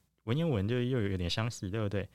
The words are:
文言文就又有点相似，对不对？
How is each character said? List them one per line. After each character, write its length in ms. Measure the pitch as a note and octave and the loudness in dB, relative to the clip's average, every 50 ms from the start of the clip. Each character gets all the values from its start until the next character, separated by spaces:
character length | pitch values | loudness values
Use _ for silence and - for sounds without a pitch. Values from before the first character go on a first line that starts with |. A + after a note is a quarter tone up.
| _ _ _ _ _ | _ _ _ _ _
文 140 | A2 A#2 D3+ | -2 0 0
言 120 | E3+ E3+ | 2 2
文 180 | C3+ G2+ F#2 G#2 | 2 2 2 2
就 140 | B2 B2 | 2 0
又 200 | B2 B2 C3+ B2 | 2 2 2 2
有 140 | G#2 G2 G2 | 2 0 0
点 140 | F2+ F2 F2 | 0 0 -2
相 200 | - - A2 A#2+ | 0 0 -2 -2
似， 200 | A2 - - F#2 | -4 -4 -6 -4
对 120 | F#2 A2+ | -2 -2
不 60 | A2 G2+ | -2 0
对？ 180 | G2 G2 F#2 - | 0 -2 -4 -6